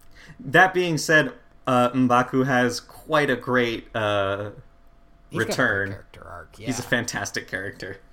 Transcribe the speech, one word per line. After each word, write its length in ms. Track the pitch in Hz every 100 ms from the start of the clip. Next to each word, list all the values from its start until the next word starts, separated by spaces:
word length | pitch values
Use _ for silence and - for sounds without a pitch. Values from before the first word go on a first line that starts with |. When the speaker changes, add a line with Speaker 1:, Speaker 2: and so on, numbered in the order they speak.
| - - - -
Speaker 1:
That 320 | 135 160 185
being 240 | 180 175 151
said, 360 | - 156 131 - - - -
uh, 220 | 123 123
M'Baku 560 | 131 127 123 123 131 131
has 340 | 123 123 120
quite 500 | - - - 151 139
a 60 | 123
great, 580 | - 123 120 113 -
uh, 580 | 117 107 104 98 98 104
Speaker 2:
He's 0 |
got 0 |
a 840 | - - - - - - - - -
great 120 | -
Speaker 1:
return. 400 | 175 120 98 98
Speaker 2:
character 360 | 107 - - 87
arc, 300 | 87 80 -
Speaker 1:
He's 240 | 113 127
a 20 |
Speaker 2:
yeah. 60 | -
Speaker 1:
fantastic 600 | 120 120 104 101 113 -
character. 480 | 95 98 - 92 - -